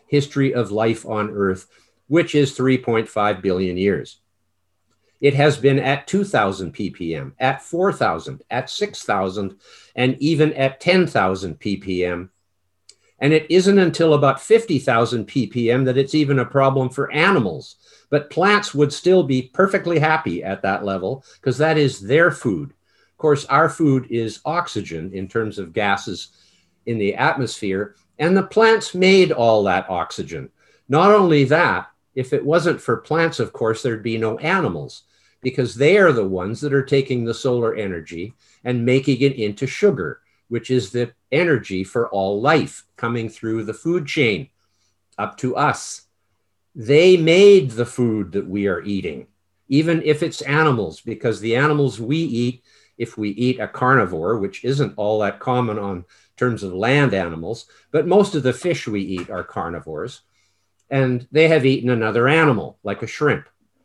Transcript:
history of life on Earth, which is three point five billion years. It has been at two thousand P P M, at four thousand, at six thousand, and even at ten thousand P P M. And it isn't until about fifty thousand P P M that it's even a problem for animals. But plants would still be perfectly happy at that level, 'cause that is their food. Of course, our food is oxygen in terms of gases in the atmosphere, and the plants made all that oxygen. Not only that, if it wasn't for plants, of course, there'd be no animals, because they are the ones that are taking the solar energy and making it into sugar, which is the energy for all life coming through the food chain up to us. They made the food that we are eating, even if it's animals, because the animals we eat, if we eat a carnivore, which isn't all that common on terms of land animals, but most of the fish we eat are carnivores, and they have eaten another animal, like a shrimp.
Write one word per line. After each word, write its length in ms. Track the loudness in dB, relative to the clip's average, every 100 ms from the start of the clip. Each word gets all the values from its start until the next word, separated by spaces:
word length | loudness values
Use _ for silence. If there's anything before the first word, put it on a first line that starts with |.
| -2
history 460 | 0 0 0 0
of 180 | 0 -2
life 340 | 0 0 0 -4
on 240 | -4 -4
Earth, 380 | 0 0 -2 -8 _ _ _ -2
which 280 | 0 2 2
is 180 | 0
three 240 | 0 0 0
point 320 | 0 -2 -2
five 320 | -2 -2 0
billion 340 | -2 -2 -2 0
years. 440 | 0 0 -4 -18 _ _ _ _ _ _ _ _ _ 0
It 140 | 2
has 240 | 4 2 4
been 220 | 2 2
at 280 | 0 -2 -2
two 160 | -2
thousand 480 | 0 0 0 -2 -8
P 180 | -8 -8
P 260 | -6 -8 -8
M, 200 | -8 -4
at 240 | -2 -2
four 300 | -6 -2 -2
thousand, 520 | 0 -2 -2 -8 -14 -8
at 200 | -8 -6
six 340 | -6 -8 -6
thousand, 540 | -4 -2 -2 -4 -8 -10 _ -20 _
and 220 | -2 -2 0
even 320 | 0 2 0
at 260 | 0 -2 -2
ten 260 | 0 2 2
thousand 540 | 0 0 -2 -8 -8
P 160 | -6 -6
P 300 | -4 -4 -2
M. 240 | -4 -10 _ _ _ _ _ _ _ _ -2
And 140 | 2
it 120 | 2 4
isn't 300 | 2 6 6
until 340 | 4 4 2
about 280 | 4 4 2
fifty 380 | 2 2 4 -2
thousand 460 | 2 2 2 -2 -4
P 220 | -4 -2
P 220 | -2 0
M 140 | 2
that 140 | 2 0
it's 180 | 0 0
even 240 | 2 0
a 60 | 0
problem 440 | 2 2 2 -2
for 220 | -4 -4
animals. 640 | 2 2 4 0 -4 -14 -20 _ _ -2
But 200 | -2 -2
plants 460 | 0 2 2 0 0
would 180 | 0
still 300 | 0 2 4
be 260 | 2 -2 -2
perfectly 440 | 0 0 0 0 0
happy 460 | 2 0 -2 -6
at 180 | -6 -4
that 240 | -4 -2 -4
level, 400 | -4 -6 -8 -14 _
'cause 160 | -4 0
that 220 | 0 2
is 200 | 2 0
their 300 | 0 2 2
food. 400 | 0 -4 -4 -6
Of 480 | _ _ _ _ _
course, 260 | 0 0 2
our 240 | 2 2
food 360 | 2 2 0 -2
is 280 | -4 -6 -8 -6
oxygen 680 | -4 -4 -8 -8 -10 -10
in 140 | -10 -6
terms 300 | -6 -6 -8
of 160 | -8
gases 540 | -4 -2 -2 -6 -12 -14 _ _ _ _ _ -6
in 140 | -4
the 160 | -2 -2
atmosphere, 800 | -2 -2 -6 -6 -6 -4 -6 _ _ -4
and 180 | 0 0
the 60 |
plants 500 | 0 2 4 2 -2
made 380 | 0 4 6 4
all 320 | 2 4 4
that 260 | 2 0 -2
oxygen. 600 | -6 -6 -8 -10 -12 -14 _ _ _ -2
Not 220 | 2 6
only 340 | 6 6 4 4
that, 440 | 2 2 0 -6 _ _
if 200 | -8 -4
it 120 | -2 0
wasn't 340 | 0 0 -2
for 180 | -2 -4
plants, 420 | -2 -2 -2 -2
of 120 | -6
course, 300 | -4 -4 -2
there'd 220 | -4 -4
be 160 | -4 -4
no 180 | -4 -4
animals, 680 | -2 -2 -2 -4 -10 -16 _ _ _ _
because 320 | -6 -4 -4
they 240 | 2 4 6
are 140 | 4
the 160 | 2 0
ones 340 | -4 -6 -6
that 120 | -2
are 120 | -2 0
taking 400 | 0 0 -2 -4
the 80 |
solar 400 | -4 -2 -2 -2
energy 640 | -4 -6 -8 -10 -12 -12 -14 _ _
and 220 | -4 0 2
making 360 | 2 2 2
it 140 | 2 0
into 280 | -4 -4 -8
sugar, 540 | 0 0 0 -4 -10 _ _ -8
which 200 | -6 -2
is 220 | -2 -2
the 200 | -4 -6 _ -4
energy 520 | 0 2 0 -2 -6
for 260 | -4 -4 -2
all 300 | -2 -2 0
life 460 | 2 2 0 -10 _ -8
coming 320 | -6 -4 -6
through 360 | -8 -6 -6
the 100 | -6
food 320 | -6 -4 -4 -4
chain 440 | 0 0 0 -6 _ _ _ _ _ _ -10
up 180 | -10 -6
to 180 | -4 0
us. 460 | 0 -2 -8 -16 _ _ _ _ _ _ _ -8
They 420 | 2 6 6 6
made 520 | 6 8 8 8 4
the 160 | -2 -4
food 460 | 0 0 0 -4
that 160 | -6 -4
we 180 | -2 -2
are 160 | -2
eating, 460 | -4 -6 -6 -10 -16 _ _ _ -2
even 340 | 0 2 0
if 220 | 0 0
it's 180 | -2 -6
animals, 600 | -2 2 2 2 -2 -8
because 380 | -12 -6 -4 -2
the 160 | 0 2
animals 440 | 2 2 0 -2
we 180 | -4 -2
eat, 460 | -2 -2 -4 -6 _ _ _ -10
if 180 | -10 -6
we 140 | -6
eat 300 | -2 -2 -2
a 80 | -6
carnivore, 720 | 0 4 4 2 -2 -2 -2
which 260 | -4 -6 -4
isn't 300 | -2 -2 -2
all 220 | 0 0
that 200 | 0 -2
common 380 | -2 0 0 -4
on 280 | -6 -8 -12 _ _ -4
terms 280 | -2 -2
of 100 | -6
land 400 | -4 0 2 2
animals, 540 | 0 -4 -6 -10 -10 -14 _ _
but 160 | -2 2
most 260 | 2 2
of 80 | 0
the 120 | -2
fish 340 | -2 -4 -4 -4
we 140 | -6
eat 280 | -4 -8 -8
are 140 | -10
carnivores, 800 | -10 -8 -8 -10 -12 -10 -10 -14 _ _ _ _ _ _ -4
and 380 | -2 0 -2 0
they 160 | 4 4
have 160 | 4
eaten 280 | 2 2 0
another 360 | 0 0 0 2
animal, 520 | 4 4 2 -4 -10
like 220 | -10 -8
a 40 | -8
shrimp. 400 | -2 -2 -2 -6 _ _ _